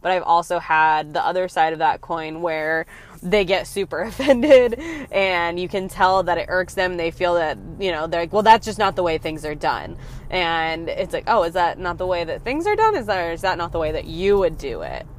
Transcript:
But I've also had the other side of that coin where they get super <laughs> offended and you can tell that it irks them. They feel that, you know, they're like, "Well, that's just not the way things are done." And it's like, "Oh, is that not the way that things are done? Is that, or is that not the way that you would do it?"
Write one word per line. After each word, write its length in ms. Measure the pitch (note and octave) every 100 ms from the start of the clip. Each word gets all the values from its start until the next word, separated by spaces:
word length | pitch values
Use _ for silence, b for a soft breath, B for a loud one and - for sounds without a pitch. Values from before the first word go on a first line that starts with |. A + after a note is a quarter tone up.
But 120 | F3
I've 100 | F#3
also 380 | - E3+ E3+ F3
had 520 | - D#3 D#3 D#3 D3+
the 100 | D#3
other 240 | - F3+ F#3
side 240 | F3+ D#3+
of 80 | D#3+
that 200 | D#3 -
coin 420 | - E3 D#3+ D#3+
where 440 | E3+ D#3 D#3 D#3+ D#3+ B B B
they 200 | F3+ G#3
get 220 | F3+ F#3 -
super 360 | G3+ F#3+ D3+
<laughs> 0 |
offended 720 | A3+ F#3 C4+ B3+ D4 C4 B3 A#3 D#4+ D#4 C4+
and 480 | - F#3+ F3+ E3+ F3
you 100 | F3+
can 200 | G3+ F#3
tell 340 | - F#3 F#3+
that 160 | F3 E3
it 80 | -
irks 260 | F#3 F3+
them. 220 | - F#3 F3
They 140 | E3
feel 240 | D#3+ F3+
that, 240 | F3 D#3 A#2 G2 E3
you 100 | G3
know, 160 | D#3+ E3
they're 140 | E3+
like, 120 | E3+
"Well, 120 | G3+
that's 200 | G#3+ A3
just 140 | A3 G3+
not 160 | G3
the 80 | F#3
way 160 | F3 D#3+
things 260 | D#3+ D#3
are 120 | D3+ D3+
done." 400 | D#3+ A#2 D2 F3 B B B
And 580 | F3+ E3+ E3 D#3+ D#3+ E3
it's 240 | - F#3
like, 120 | C#3 -
"Oh, 160 | A3
is 120 | E3+
that 240 | F3 F3 -
not 180 | F3+ E3+
the 80 | F#3
way 160 | F3+
that 200 | E3 -
things 260 | A#3 C#4+ F4
are 80 | G#4
done? 180 | A4
Is 120 | G4+ G#3+
that, 120 | F#3+
or 140 | E3+
is 80 | E3
that 180 | F#3+ E3+
not 140 | E3+
the 80 | E3+
way 100 | D#3
that 140 | D#3
you 340 | D3+ D#3+ F#3+ G3+
would 200 | F3+ D#3+
do 240 | C#3 F#2+
it?" 240 | D2 C2 -